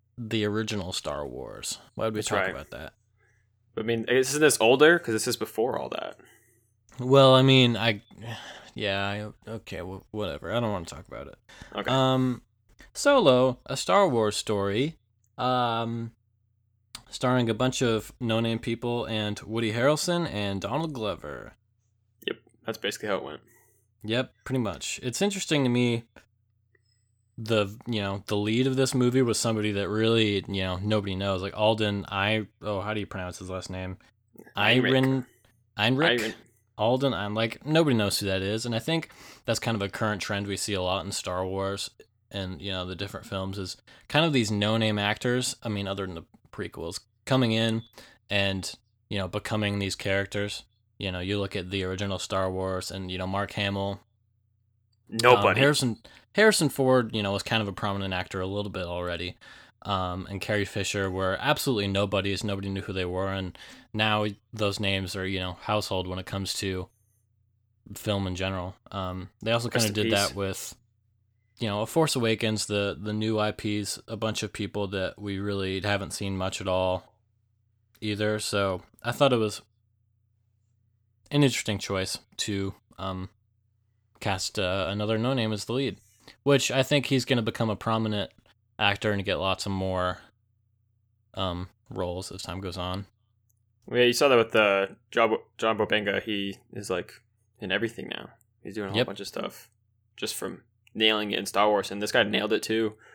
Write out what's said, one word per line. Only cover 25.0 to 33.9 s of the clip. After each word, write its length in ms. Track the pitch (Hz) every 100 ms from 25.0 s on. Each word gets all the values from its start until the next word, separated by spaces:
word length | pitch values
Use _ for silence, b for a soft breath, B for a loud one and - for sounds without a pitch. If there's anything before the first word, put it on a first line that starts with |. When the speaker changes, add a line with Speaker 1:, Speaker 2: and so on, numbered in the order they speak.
Speaker 1:
It's 180 | 123 -
interesting 440 | 202 196 - 151
to 60 | 127
me, 340 | 120 123 117 - - _ _ _ _ _ _ _ _ _ _ _ -
the, 400 | 113 113 98 107 -
you 120 | 110
know, 220 | 101 98 -
the 80 | 104
lead 320 | 104 113 131
of 80 | 131
this 180 | 131
movie 280 | 123 123 127
was 140 | 120 107
somebody 360 | 117 110 107
that 160 | 101 92
really, 560 | 107 113 113 107 98 -
you 160 | 98
know, 160 | 92 92
nobody 360 | 101 107 98 95
knows. 260 | 98 92
Like, 140 | 95 -
Alden 480 | 107 110 107 101 92
I-, 380 | 98 101 110 104 _
oh, 200 | 107 98
how 120 | 101
do 60 | 107
you 60 | 98
pronounce 340 | 98 90 -
his 100 | 92
last 180 | 92 -
name? 280 | 92 92